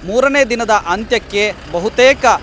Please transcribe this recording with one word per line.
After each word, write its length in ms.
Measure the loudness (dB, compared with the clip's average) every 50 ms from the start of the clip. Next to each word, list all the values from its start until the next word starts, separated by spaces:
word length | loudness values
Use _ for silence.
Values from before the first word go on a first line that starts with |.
| -8
ಮೂರನೇ 380 | -2 0 0 0 2 2 0 0
ದಿನದ 260 | 0 -2 -4 0 0
ಅಂತ್ಯಕ್ಕೆ 800 | 0 0 0 -2 -4 -4 -2 -4 -4 -4 -4 -4 -4 -2 -2 -2 -4 -8 -12 -8
ಬಹುತೇಕ 520 | -6 -4 -4 -4 0 4 4 4 4 4 2 2 2 2